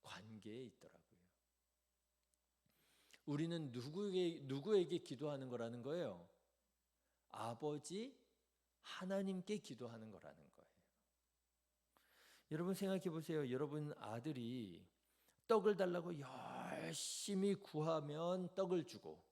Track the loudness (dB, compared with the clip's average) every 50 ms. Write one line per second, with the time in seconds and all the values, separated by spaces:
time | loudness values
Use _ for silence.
0 | _ -12 -14 -14 -12 -14 -14 -10 -8 -8 -6 -6 -6 -8 -10 _ -20 -20 -20 -20
1 | _ _ -20 _ _ _ _ _ _ _ _ _ _ _ _ _ _ _ _ _
2 | _ _ _ _ _ _ _ _ _ _ _ _ _ _ _ _ _ _ _ _
3 | _ _ -20 -14 _ -2 0 0 0 0 0 -2 -2 -4 -4 -4 -6 -4 -4 -2
4 | -2 2 2 4 4 4 2 0 -4 -2 -2 -2 2 6 6 6 6 6 2 -2
5 | -2 -4 -6 -4 -2 -2 -2 -2 -4 -4 -4 -2 -2 -4 -4 -6 -4 -2 -2 -2
6 | -2 -2 -4 -8 -12 -18 -20 _ _ _ _ _ _ _ _ _ _ _ _ _
7 | _ _ _ _ _ _ -10 -6 -6 -6 -4 -2 -2 -2 -2 -2 -4 -6 -6 -4
8 | -6 -6 -10 -16 _ _ _ _ _ _ _ _ _ _ _ _ _ -12 -10 -6
9 | -4 0 0 2 2 0 -2 -2 -2 -2 -2 -2 -2 -8 -8 -8 -8 -8 -8 -10
10 | -12 -12 -14 -14 -14 -14 -16 -16 -20 -20 _ -20 -20 _ _ _ _ _ _ _
11 | _ _ _ _ _ _ _ _ _ _ _ _ _ _ _ _ _ _ _ -20
12 | _ _ _ -20 -20 -20 -20 -20 _ _ -2 0 2 0 0 2 2 2 2 2
13 | 2 0 -2 -2 -2 0 2 2 2 2 2 2 2 0 0 -2 -2 -2 -4 -6
14 | -6 -4 -4 -4 -2 -2 -2 -2 -2 -4 -2 -4 -4 -6 -8 -12 -16 -20 _ _
15 | _ _ _ _ _ _ _ _ _ _ 6 8 8 6 6 6 4 2 2 0
16 | -2 -2 -6 -6 -6 -8 -10 -10 -10 -8 -8 -6 -6 -4 -4 -4 -4 -4 -4 -4
17 | -4 -4 -4 -4 -2 0 2 4 6 6 4 4 0 -4 0 2 4 4 4 4
18 | 2 0 -2 0 2 2 2 2 0 -2 2 2 2 4 4 2 2 0 -8 -10
19 | -10 -10 -12 -12 -16 _